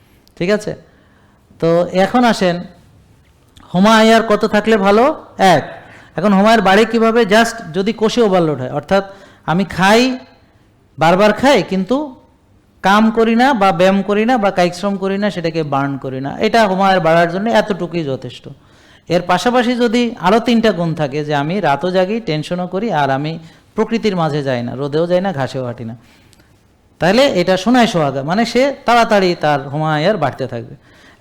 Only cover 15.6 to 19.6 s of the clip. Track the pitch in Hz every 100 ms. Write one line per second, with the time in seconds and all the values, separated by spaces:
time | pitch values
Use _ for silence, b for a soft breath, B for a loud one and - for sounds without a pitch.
15.6 | 151 139 139 135 135 131 139 - 214 233
16.6 | 214 185 196 190 160 170 170 180 220 220
17.6 | 214 175 170 170 147 127 127 - - 135
18.6 | b b b b - 175 175 180 247 247